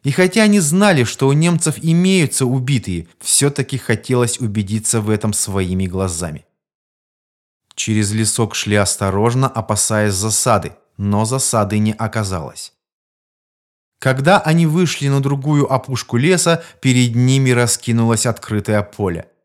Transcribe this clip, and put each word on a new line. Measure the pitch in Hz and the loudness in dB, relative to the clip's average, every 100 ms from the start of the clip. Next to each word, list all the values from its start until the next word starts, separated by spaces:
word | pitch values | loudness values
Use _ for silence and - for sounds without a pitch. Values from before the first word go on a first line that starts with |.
И | 143 | -2
хотя | 143 185 226 | 2 2 4
они | 214 208 | 4 4
знали, | 151 180 208 160 | 2 4 4 4
что | 113 - 135 | 0 0 2
у | |
немцев | 147 170 170 160 147 | 4 2 2 -2 -2
имеются | 160 165 185 190 143 - 127 | 0 2 4 2 2 0 0
убитые, | 131 127 131 98 87 82 _ | 0 0 -2 -2 -8 -8 _
все-таки | - - 143 139 120 120 | -2 0 0 -2 -6 -6
хотелось | - 110 - 123 117 - | -2 -4 0 0 0 -2
убедиться | 113 104 98 110 107 117 | -4 -4 -4 -4 -2 -2
в | 104 | 0
этом | 107 107 | -2 -2
своими | 101 - 98 90 92 92 | -4 -4 -2 -2 -2 -2
глазами. | 95 95 85 85 78 _ _ _ _ _ _ _ _ _ _ _ _ _ - | -2 -4 -4 -8 -10 _ _ _ _ _ _ _ _ _ _ _ _ _ -10
Через | - 107 101 | -2 0 0
лесок | 110 110 - 110 - | 0 -2 0 -2 -2
шли | - 104 | 0 2
осторожно, | 98 - 98 98 117 123 131 | 0 0 -2 0 0 2 0
опасаясь | 113 107 104 - 110 107 | -2 -4 -2 0 0 0
засады, | 92 110 101 127 107 82 - _ - | 0 -2 -2 2 0 0 -14 _ -6
но | 101 104 110 | -2 0 0
засады | 131 - 117 101 107 | -2 -2 0 0 0
не | 107 | 0
оказалось. | 107 110 113 101 92 71 - - _ _ _ _ _ _ _ _ _ _ _ _ _ | -2 -6 -4 -4 -6 -10 -16 -20 _ _ _ _ _ _ _ _ _ _ _ _ _
Когда | 135 131 143 196 | -2 0 4 4
они | 160 165 165 | 4 2 2
вышли | 165 175 - 139 | 2 0 0 0
на | 139 | 0
другую | 139 143 139 147 139 | 0 -2 0 0 2
опушку | 135 - 123 - 120 | -2 -2 -8 -2 0
леса, | 151 180 170 165 - - | 2 2 2 0 -4 -4
перед | 135 123 123 117 | 2 2 2 2
ними | 127 135 131 | 2 2 2
раскинулось | 120 120 - - 117 117 113 123 | 2 0 -2 -2 0 2 2 0
открытое | 110 - 107 101 107 | -4 -4 -4 0 -2
поле. | 104 - 98 85 - _ | -2 -4 -4 -4 -10 _